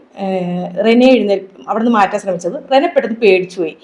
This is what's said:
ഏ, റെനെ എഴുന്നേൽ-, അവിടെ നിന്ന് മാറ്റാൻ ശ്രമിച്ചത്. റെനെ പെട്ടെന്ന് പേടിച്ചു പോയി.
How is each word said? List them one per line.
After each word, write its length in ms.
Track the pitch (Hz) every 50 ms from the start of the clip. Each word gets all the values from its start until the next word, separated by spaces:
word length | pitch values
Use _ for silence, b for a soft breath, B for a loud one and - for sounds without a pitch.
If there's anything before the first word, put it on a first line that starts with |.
| _ _ _ -
ഏ, 80 | 196 190 190 185 175 180 180 180 180 180 - -
റെനെ 240 | 214 226 233 247 254
എഴുന്നേൽ-, 580 | 262 262 220 202 202 196 190 - - - - - 180
അവിടെ 160 | 202 220 226
നിന്ന് 140 | 240 226 208
മാറ്റാൻ 220 | 196 190 208 202
ശ്രമിച്ചത്. 520 | - 196 180 175 - 254 277 294 - -
റെനെ 160 | 262 277 330 -
പെട്ടെന്ന് 280 | - 277 240 214 226
പേടിച്ചു 440 | 226 233 196 185 185 185 180 - 190
പോയി. 160 | 165 156 - B